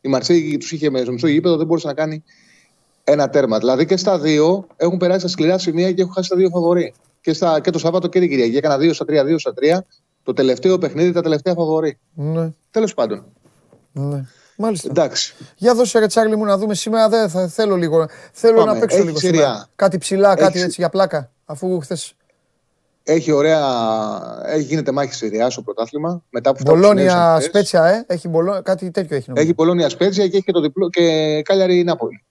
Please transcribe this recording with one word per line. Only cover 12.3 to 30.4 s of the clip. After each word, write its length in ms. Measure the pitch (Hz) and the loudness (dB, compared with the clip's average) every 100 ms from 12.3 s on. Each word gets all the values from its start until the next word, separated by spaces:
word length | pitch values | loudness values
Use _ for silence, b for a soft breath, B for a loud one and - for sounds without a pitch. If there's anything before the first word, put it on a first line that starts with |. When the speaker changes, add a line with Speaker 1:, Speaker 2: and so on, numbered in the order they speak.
| 160 165 156 _ | -4 -4 -8 _
Speaker 1:
Τέλος 240 | 226 214 | -4 -2
πάντων. 300 | - 117 104 - _ _ _ _ _ _ | -2 -4 -4 -12 _ _ _ _ _ _
Speaker 2:
Ναι. 320 | - 139 143 131 b b b | -8 -6 -6 -10 b b b
Μάλιστα. 320 | 220 190 - | -4 -4 -4
Speaker 1:
Εντάξει. 440 | 151 147 - - - B B | -2 -2 -2 -8 -12 B B
Speaker 2:
Για 180 | 208 | 2
δώσε, 240 | 233 240 233 | 2 2 2
ρε 80 | 214 | 2
Τσάρλι 300 | 226 220 214 | 2 2 0
μου, 80 | |
να 140 | 214 196 | 0 0
δούμε 160 | 214 | 0
σήμερα. 340 | 202 - 226 220 | -4 -2 2 2
Δεν 200 | 226 214 | 2 0
θα, 200 | 170 180 | -2 -4
θέλω 280 | 156 214 190 | -2 0 0
λίγο, 300 | 170 160 156 B B | 2 0 0 B B
θέλω 260 | - 226 226 | 0 4 4
Speaker 1:
Πάμε. 140 | 220 | 4
Speaker 2:
να 60 | 214 | 2
παίξω 180 | 226 180 | 0 2
Speaker 1:
Έχει 100 | 180 | 0
Speaker 2:
λίγο 120 | 151 | 0
Speaker 1:
Σεριά. 220 | 180 165 | 0 2
Speaker 2:
σήμερα. 280 | 143 110 104 _ | 2 0 -10 _
Κάτι 220 | 196 175 | 0 0
ψηλά, 360 | - 196 196 | -4 2 4
κάτι 220 | 190 190 180 | 4 2 2
Speaker 1:
Έχει 80 | |
Speaker 2:
έτσι 100 | 180 175 | -4 -2
για 100 | 170 | -4
πλάκα. 420 | 190 190 160 131 _ | 0 0 -2 -8 _
Αφού 360 | _ 151 185 180 | _ -10 -4 -4
χθες 340 | 143 175 - _ _ _ _ _ _ _ _ _ | -6 -10 -10 _ _ _ _ _ _ _ _ _
Speaker 1:
Έχει 300 | - 160 160 | 0 0 2
ωραία, 280 | 147 151 160 143 123 113 110 107 104 - 57 - | 0 2 2 0 -2 -2 -2 -4 -8 -10 -12 -4
έχει, 160 | 156 | -4
γίνεται 300 | 143 156 143 | -2 -4 -2
μάχη 220 | 135 139 | -2 -4
Σεριά 360 | - 110 104 123 | -4 -6 -2 -2
στο 120 | 123 | -2
πρωτάθλημα. 600 | 104 104 117 147 156 175 _ | -10 -8 -6 -6 -6 -8 _
Μετά 240 | 120 131 | -2 -2
που 80 | 135 | 0
Speaker 2:
Μπολόνια, 400 | 135 160 196 202 185 | 4 6 6 6 4
Speaker 1:
φτάσαμε 220 | 175 170 | 4 4
χθες. 100 | 165 147 | 2 2
Speaker 2:
Σπέτσια, 380 | 202 202 180 165 | 0 2 4 4
ε. 180 | 196 - | 2 -2
Έχει 220 | 175 180 | -6 -2
Μπολο-, 340 | 160 175 202 | -2 0 -2
κάτι 280 | 185 190 185 | -4 -4 -4
τέτοιο 260 | 170 170 143 | -6 -4 -6
έχει, 80 | 127 | -4
νομίζω. 160 | 131 160 | -2 0
Speaker 1:
Έχει 80 | |
Μπολόνια, 340 | 170 160 175 151 | 2 2 2 0
Σπέτσια 400 | 117 180 196 196 | 0 -2 0 0
και 80 | |
έχει 80 | 190 | 0